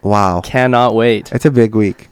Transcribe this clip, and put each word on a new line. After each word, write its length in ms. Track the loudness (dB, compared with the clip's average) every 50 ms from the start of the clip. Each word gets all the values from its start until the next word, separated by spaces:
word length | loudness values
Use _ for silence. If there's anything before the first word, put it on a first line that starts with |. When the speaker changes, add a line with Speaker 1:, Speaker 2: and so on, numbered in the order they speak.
Speaker 1:
Wow. 400 | -4 0 0 2 2 0 0 -2 -4
Speaker 2:
Cannot 520 | -4 -2 0 0 2 2 2 2 2 2
wait. 360 | 2 2 0 0 -2 -4 -6
Speaker 1:
It's 140 | -8 -4 -4
a 60 | -2
big 240 | 0 2 0 2 0
week. 340 | 0 -2 -2 -4 -8 -16 -20